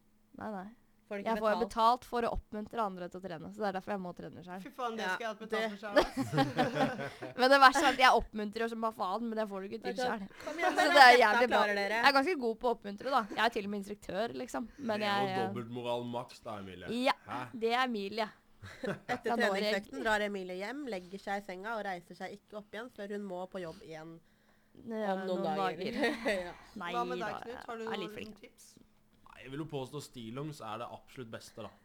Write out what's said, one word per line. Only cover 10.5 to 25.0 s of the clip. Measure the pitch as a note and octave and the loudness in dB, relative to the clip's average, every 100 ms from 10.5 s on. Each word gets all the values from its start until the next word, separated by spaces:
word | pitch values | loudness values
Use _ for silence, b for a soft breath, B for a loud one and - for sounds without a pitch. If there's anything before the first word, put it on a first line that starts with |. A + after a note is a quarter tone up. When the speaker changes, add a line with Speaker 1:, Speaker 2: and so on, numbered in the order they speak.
| D#4 | -2
Speaker 2:
igjen, | F4 | 2
Speaker 1:
Så | D4 | 4
Speaker 2:
dere, | D4 | 8
Speaker 1:
det | C#4+ | 12
er | B3+ | 12
Speaker 2:
dette | B3 | 12
Speaker 1:
jævlig | A3 A#3 B3 | 8 6 4
bra. | G#3+ | 4
Speaker 2:
klarer | G#3 G3+ | 4 2
dere.» | G3+ A3 | 0 4
Speaker 1:
Jeg | C4 | 6
er | C4+ | 6
ganske | C#4+ E4 | 4 2
god | A#3 A3+ | 0 0
på | B3 | 0
å | A#3 | -2
oppmuntre, | G3+ G3+ B3+ | -4 -8 0
da. | C4+ G3+ | 0 0
Jeg | - A3+ | 2 2
er | |
til | A3+ G3 | 2 -4
og | |
med | G#3 | -6
instruktør, | G3 G#3 - F#3 A#3 B3+ | -8 -12 -6 -4 -4 -6
liksom. | B3+ C4 A3+ - | -8 -8 -8 -8
Men | A#3 G#3 | -4 -2
Speaker 4:
Det | G#3 | 0
er | G3+ | 0
jo | G3 | 0
Speaker 1:
jeg, | F#3+ | 0
eh, | F#3+ | -2
Speaker 4:
dobbeltmoral | A#2+ A2+ B2 A#2+ A#2+ A#2+ | -4 -6 -6 -2 -2 -2
maks | A#2+ B2+ - | -6 -8 -12
da, | A#2+ G#2 | -10 -10
Emilie. | G2 F2+ F2 A#3 | -10 -10 -6 0
Speaker 1:
Ja, | C4 - - | 2 0 -2
Speaker 4:
Hæ? | A#2 B2 A3+ | -8 -8 -4
Speaker 1:
det | A3+ | -2
er | A#3+ C4 | 0 0
Emilie. | G#3+ G3 G#3+ G#3+ - _ - - - | -2 -6 -6 -6 -8 _ -20 -18 -10
Speaker 2:
Etter | A#3 - - B3 A#3 | -8 -6 -6 -4 -2
Speaker 1:
Ja, | A#3 | 2
nå | A3 | 2
er | G3 | 2
jeg | G#3 | 0
Speaker 2:
treningsøkten | G3+ G#3 C4+ | -2 -4 -4
drar | A#3 G#3 | 0 2
Emilie | G#3 G3+ F#3 F#3 | 0 -4 -6 -8
hjem, | G3+ C#4 C#4 | -8 -8 -6
legger | F#3+ F3+ G3 | -8 -8 -10
seg | G#3 G3+ | -6 -6
i | G3+ | -6
senga | F3+ G#3 A3+ | -10 -6 -6
og | G3+ | -4
reiser | F3 E3+ F3 | -6 -10 -12
seg | F#3 G3+ | -12 -12
ikke | _ G#3 | _ -16
opp | G3+ | -14
igjen | G#3 B3 | -12 -12
før | - G3+ | -12 -8
hun | G#3 | -8
må | G3+ F3+ F#3 | -6 -8 -8
på | G3 | -8
jobb | E3 E3 | -10 -12
igjen | - D#3 E3 E3 _ b b b b - | -14 -14 -14 -18 _ b b b b -18
Speaker 1:
Ja, | - A3 | -10 -4